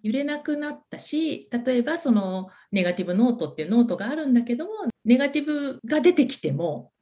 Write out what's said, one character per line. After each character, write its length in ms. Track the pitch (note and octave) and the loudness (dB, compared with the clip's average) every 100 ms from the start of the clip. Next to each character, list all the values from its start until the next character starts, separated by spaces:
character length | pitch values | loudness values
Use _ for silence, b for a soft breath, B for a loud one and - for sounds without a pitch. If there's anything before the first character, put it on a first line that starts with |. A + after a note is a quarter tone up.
揺 100 | G#3+ | -2
れ 100 | B3+ | -2
な 140 | C#4+ D4 | -2 -4
く 180 | D4+ D4 | -4 -4
な 140 | D4 | -4
っ 120 | - _ | -10 _
た 100 | - | -14
し、 500 | - D4+ D#4+ - - | -6 -4 -2 -6 -6
例 280 | A#3+ B3 B3 | -4 0 0
え 40 | |
ば 160 | A#3+ E4+ | 0 -2
そ 140 | C#4+ | 2
の 380 | G#3+ F#3+ F#3 F#3+ B B | 2 2 -6 -8 B B
ネ 100 | G3 | 0
ガ 100 | F3 | 0
テ 100 | F3+ | 0
ィ 20 | |
ブ 100 | F3 | -2
ノ 140 | F#3 B3 | 2 2
ー 60 | A#3+ | 2
ト 120 | D3 | -4
っ 60 | |
て 60 | - | -6
い 40 | |
う 40 | D#3 | 2
ノ 140 | A#3 | 4
ー 20 | A#3 | 4
ト 80 | |
が 140 | F3 G#3+ | 0 -4
あ 60 | |
る 120 | D4+ C#4+ | -4 2
ん 60 | |
だ 80 | A#3+ | 2
け 140 | A#3+ | 2
ど 100 | A#3+ | -4
も、 60 | F4+ G#4+ D#4+ - | -4 -6 -8 -4
ネ 120 | G#3+ B3+ | 4 4
ガ 120 | C#4 | 4
テ 100 | D4 | -2
ィ 60 | |
ブ 340 | D4 D4 C#4 B3+ A3 | -2 -4 -4 -8 -2
が 140 | D4+ | 4
出 100 | F4 | 4
て 160 | F4 C4+ | 4 0
き 80 | |
て 160 | - D3+ | 0 -4
も 400 | C#3+ E3+ C3+ - _ | -2 -2 -4 -12 _